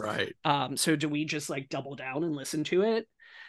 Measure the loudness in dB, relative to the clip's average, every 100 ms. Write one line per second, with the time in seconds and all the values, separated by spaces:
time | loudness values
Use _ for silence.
0 | -2 0 -2 0 2 2 2 0 2 2
1 | 2 0 -2 -4 -4 -6 -4 -6 -6 -6
2 | -4 0 0 -2 -2 -2 2 4 4 2
3 | -2 _ -20 -18